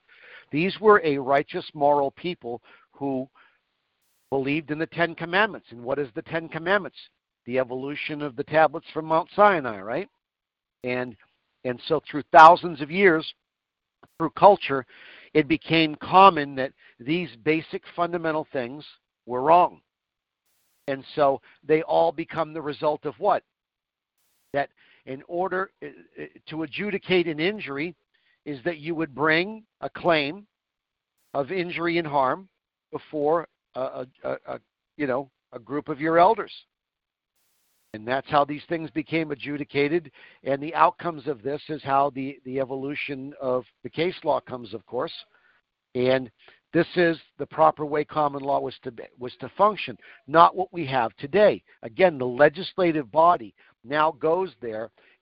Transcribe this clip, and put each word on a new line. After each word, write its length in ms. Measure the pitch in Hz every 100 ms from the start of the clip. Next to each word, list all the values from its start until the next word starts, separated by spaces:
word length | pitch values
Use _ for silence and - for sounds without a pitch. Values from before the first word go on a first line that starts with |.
| _ - - - -
These 260 | 147 185 170
were 220 | 214 202
a 160 | 160 139
righteous, 460 | 127 139 151 185 -
moral 380 | 156 143 147 139
people 500 | - 175 175 120 117 _ - _
who 360 | - 139 131 135 _ _ _ _ _ _ _ _ _ -
believed 400 | 135 135 151 156
in 80 | 151
the 80 | 160
Ten 280 | 165 170 160
Commandments. 500 | 170 185 214 135 _
And 120 | 117
what 160 | 120 135
is 100 | 135
the 80 | 156
Ten 260 | - 165 165
Commandments? 500 | 160 165 202 147 - - _ _ _ -
The 120 | 127
evolution 640 | 123 127 139 147 - 151
of 140 | 147 120
the 80 |
tablets 420 | 143 156 156 160 -
from 140 | 156 156
Mount 220 | 160 175
Sinai, 460 | - 208 180 127 104
right? 280 | 98 135 196 _ _ _ _ _ _ _
And, 320 | 127 127 123 110 _ _ _ _
and 160 | 127 120 -
so 120 | 151 -
through 140 | 147 -
thousands 480 | 165 160 175 180 143
of 100 | 143
years, 440 | 180 196 160 151 - _ _ _ _ _ _ - -
through 120 | 160
culture, 560 | - 190 196 - 135 - - - - -
it 160 | 151 143
became 460 | 156 - 165 156 151
common 580 | - 180 196 160 143 135
that 160 | 131 _ - _
these 300 | 120 170 160 113
basic 400 | 127 160 147 196 - -
fundamental 500 | 170 175 160 156 151
things 320 | 139 117 147 - - _ _ -
were 160 | 123
wrong. 380 | 139 175 160 82 _ _ _ _ _ _ _ _ _ _ -
And 180 | 135 123 -
so 240 | 139 131 _ _ 143
they 160 | 156
all 300 | 165 160 165
become 400 | 151 165 160 156
the 100 | 160
result 440 | 147 139 156 151 151
of 80 | 131
what? 240 | 196 147 _ _ _ _ _ _ _ _ _ _ _
That 160 | 143 139 _ _ _ -
in 160 | 131 147
order, 420 | 175 185 185 196 _
uh, 60 | 147 160 170 -
uh, 40 | 147 - -
to 140 | 156
adjudicate 640 | 160 110 208 196 - 185 170
an 140 | 147
injury 540 | 170 214 139 139 170 - _ _ _ _ -
is 120 | 139
that 140 | 143 160
you 160 | 151
would 200 | 160 160
bring 500 | 123 156 160 190 220 _ -
a 100 | 135
claim 560 | - 180 160 143 190 208 _ _ _ _ _ _ _ _
of 180 | 139 135
injury 460 | 185 175 160 170 170
and 80 | 160
harm 420 | 143 131 165 196 _ _ _ _
before 580 | 151 - 156 147 165 151 _ _
a, 60 | 123
a, 260 | 131 135 127 _
a, 140 | 131 139 -
a, 140 | 127 _ _ _ -
you 100 | 143
know, 240 | 123 135 _ _
a 60 | 127
group 300 | 110 143 147
of 120 | 139
your 180 | 160 165
elders. 340 | 185 226 165 - _ _ _ _ _ _ _ _ _ _ _ _ _
And 120 | 107 110
that's 220 | 135 -
how 160 | 151
these 180 | 139 147 -
things 220 | 165 156
became 400 | 160 143 160 156
adjudicated. 800 | 135 135 143 143 143 143 170 147 _ - _
And 200 | - 139
the 120 | 151
outcomes 520 | 156 165 - 170 156 151
of 160 | 127
this 200 | 110 143 -
is 140 | 151
how 280 | 139 139 143
the, 280 | 131 135 139
the 160 | 127 131
evolution 720 | 127 135 139 143 - 139 135 147
of 240 | 131 127 120 _
the 80 | -
case 260 | - 175 -
law 160 | 156 131
comes, 340 | - 123 113
of 100 | 104
course. 280 | - 120 160 - - _ _ _ _ _ _
And 360 | 127 127 131 123 _ - _ _
this 160 | 165 165 185
is 200 | 170 160 - -
the 80 | 143
proper 400 | - 156 - 151
way 180 | 151
common 380 | 151 151 147 143
law 160 | 139 139
was 160 | 135 -
to 80 | 135
be, 140 | 113 - -
was 140 | 123 -
to 80 | 127 -
function, 400 | 208 196 - 107 - - -
not 300 | 160 170 190
what 160 | 190
we 120 | 175 139
have 280 | 135 113 -
today. 460 | 139 175 208 107 _ _
Again, 360 | 127 110 185 143
the 80 | 127
legislative 840 | 123 151 151 170 - 175 156 117
body 420 | 151 170 170 104 _ _ _
now 280 | 117 147 156
goes 380 | 135 156 180 185 -
there, 300 | 120 110 110 _ _ _